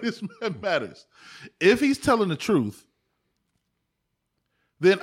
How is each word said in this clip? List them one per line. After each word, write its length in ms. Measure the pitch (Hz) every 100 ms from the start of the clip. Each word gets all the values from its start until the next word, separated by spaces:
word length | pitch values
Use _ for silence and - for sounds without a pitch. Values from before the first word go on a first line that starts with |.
this 180 | 233 233 202 -
man 160 | 226 135
matters. 460 | 196 156 104 - _ _ - - - -
If 180 | 175 233
he's 200 | 285 277
telling 300 | - 233 196
the 80 | 147
truth, 480 | - 185 107 - _ _ _ _ _ _ _ _ _ _ _ _ _ _ _ _ _ _ _ _
then 200 | 175 190